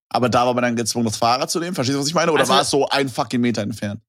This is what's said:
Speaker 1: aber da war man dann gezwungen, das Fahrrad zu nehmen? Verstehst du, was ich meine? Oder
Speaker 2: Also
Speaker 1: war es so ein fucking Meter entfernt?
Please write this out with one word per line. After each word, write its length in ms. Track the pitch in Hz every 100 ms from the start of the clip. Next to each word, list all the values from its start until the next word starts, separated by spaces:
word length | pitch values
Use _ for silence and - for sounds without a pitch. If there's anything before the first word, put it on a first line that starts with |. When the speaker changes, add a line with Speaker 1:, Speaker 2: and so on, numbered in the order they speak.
| _
Speaker 1:
aber 180 | 117 120
da 180 | 123 123
war 80 |
man 80 | 123
dann 140 | 123 117
gezwungen, 300 | 113 120 113
das 100 | 107
Fahrrad 340 | 117 127 160
zu 80 | 175
nehmen? 160 | 170
Verstehst 220 | 185 123 139
du, 40 |
was 80 | 143
ich 60 |
meine? 160 | 170 170
Oder 80 | 151
Speaker 2:
Also 100 | 123
Speaker 1:
war 100 | 131
es 80 | 147
so 180 | 143 135
ein 200 | 139 139
fucking 320 | 113 107 127
Meter 220 | 120 117
entfernt? 380 | 104 104 107 101